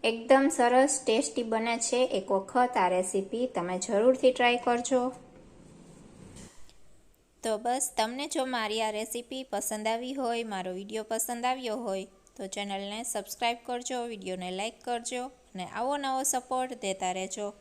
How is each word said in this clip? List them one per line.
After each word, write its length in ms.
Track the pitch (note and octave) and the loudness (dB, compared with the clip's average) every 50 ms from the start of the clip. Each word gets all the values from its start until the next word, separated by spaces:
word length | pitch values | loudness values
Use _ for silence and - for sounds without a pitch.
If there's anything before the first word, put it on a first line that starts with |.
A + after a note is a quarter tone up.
| - A3+ | 2 0
એકદમ 340 | A3+ A3+ A3+ - C4+ C4+ C#4 C#4+ - | 0 0 6 6 8 8 8 4 4
સરસ 380 | - A#3+ A#3+ B3 B3+ C4+ D4 - - - | 4 4 6 8 8 6 6 4 0 2
ટેસ્ટી 400 | - A3 A#3 - - - B3+ A#3 A3+ | 2 2 2 2 0 -2 -4 -2 0
બને 240 | A3+ A3 A3+ A#3 A#3 B3 | 0 0 0 0 -2 -2
છે. 220 | - - - A#3+ B3+ B3+ - G3 | 0 0 2 2 2 2 2 -2
એક 100 | F#3 - | 0 2
વખત 460 | G3+ F#3+ G3 - - B3 B3 B3 - | 0 0 0 2 2 4 4 4 4
આ 120 | A3 F#3 F3+ | 2 2 4
રેસિપી 580 | F#3 F3+ F#3 F#3+ - G3 F#3+ - - A3+ B3 B3+ - | 4 2 0 0 -2 -2 -2 -2 -2 -2 -2 -2 -2
તમે 220 | F#3 E3+ F3+ F#3 F#3 | -4 -2 -2 -2 -4
જરૂરથી 540 | F#3+ - A3 G3+ A3+ B3+ C4 B3+ - B3+ | -2 0 2 6 6 6 6 6 4 4
ટ્રાય 280 | B3+ - B3 A#3+ A#3+ A#3+ - | 4 6 4 4 4 4 2
કરજો. 360 | B3+ A#3+ A#3+ A#3+ - C4+ B3+ B3 C4 C4+ - - - - - - - - - - - - - - - - - - - - - - - - - - - - - - - - - - - - - _ - - _ _ _ _ _ | 2 2 2 2 2 2 2 2 0 -4 -8 -18 -20 -20 -20 -20 -20 -20 -20 -20 -20 -20 -20 -20 -20 -20 -20 -20 -20 -20 -20 -20 -20 -18 -18 -20 -18 -16 -18 -18 -18 -18 -20 -20 -20 -20 -20 _ -20 -20 _ _ _ _ _
તો 100 | - A3+ A3 G#3 A3+ | -2 -2 -2 0 0
બસ, 260 | A#3+ B3 C4+ - - - | 0 0 0 0 -2 0
તમને 320 | - A3 A3 B3 C4 C#4+ D4+ - | 0 0 0 0 -4 -6 -4 -2
જો 120 | D#4+ C4 | -2 -2
મારી 360 | C4 B3+ A#3 A3 G#3 G#3+ A3+ | 0 0 -2 -2 0 0 0
આ 100 | A3 G#3+ G#3+ G#3+ | 0 0 0 -2
રેસિપી 440 | A3 A3 - A#3+ A#3+ - B3+ C4 C4 - | -4 -4 -6 -8 -8 -8 -8 -8 -6 -4
પસંદ 360 | - G3+ G#3+ - A3 G#3+ G#3+ A3 A3+ | -4 -4 -2 -2 -4 -2 -2 -2 -2
આવી 200 | A#3 B3 B3+ C4+ C#4 | -2 -2 -4 -4 -2
હોય, 220 | C4 A#3 A#3 A#3 A#3 | -2 0 0 -2 -2
મારો 260 | A3 G#3 F#3+ F3+ F#3 | -4 -4 -4 -4 -4
વીડિયો 360 | F3+ F#3 G3+ G3+ G#3+ A3 G#3+ G#3+ | -6 -6 -8 -6 -6 -6 -4 -2
પસંદ 340 | A3+ A3 - - A#3+ A#3 A#3+ | -2 -2 -2 -4 -4 -2 0
આવ્યો 360 | B3 C4 C4+ B3+ C#4 D#4 C4+ A#3 A3 | -2 -2 0 -2 -4 -4 -2 -2 -2
હોય, 180 | G3 F#3+ F#3+ - - - _ - _ | -2 -4 -4 -8 -14 -20 _ -20 _
તો 60 | - G3 F#3+ - | -10 -10 -8 -6
ચેનલને 460 | G#3 G3+ G3+ G3 G3 G3 G3+ G3+ A3 A#3+ | -6 -4 -4 -4 -4 -4 -6 -6 -6 -6
સબસ્ક્રાઇબ 540 | - - - - - - - A#3+ A#3 A#3 A#3+ - | -4 -4 -6 -6 -6 -6 -2 0 -2 -2 -2 -6
કરજો, 320 | - B3 A#3+ B3 - C4 B3 A#3 A#3+ | -6 -6 -6 -4 -4 -4 -4 -4 -6
વીડિયોને 380 | A3+ G3+ F#3+ F#3 F#3 F#3 F3+ F3+ | -8 -8 -6 -6 -6 -6 -6 -6
લાઈક 280 | F#3 F#3 G#3 A3+ A#3 - - | -4 -4 -6 -6 -8 -10 -6
કરજો 380 | B3 B3 A#3 A#3 - B3+ B3 B3 | -4 -4 -4 -4 -6 -6 -6 -6
અને 400 | C4+ - - _ _ _ F#3+ F3+ | -8 -12 -18 _ _ _ -10 -10
આવો 280 | F3 - G#3 A#3 C4+ C#4+ | -8 -4 -4 -2 0 -2
નવો 260 | C#4+ C#4 C4+ C4 C4 | -2 0 -2 -2 0
સપોર્ટ 580 | C4 C4 - B3+ B3 - B3+ B3+ B3+ B3+ B3+ A3 - | 0 0 0 -2 -2 -2 -2 -2 -2 -4 -6 -6 -4
દેતા 320 | G3 F#3+ F#3+ F#3 F#3 F3+ F#3+ | -4 -4 -2 -2 -2 -2 -2
રહેજો. 280 | F#3+ F#3+ - A3 G#3 G3+ G3+ - | -4 -6 -6 -6 -6 -8 -8 -12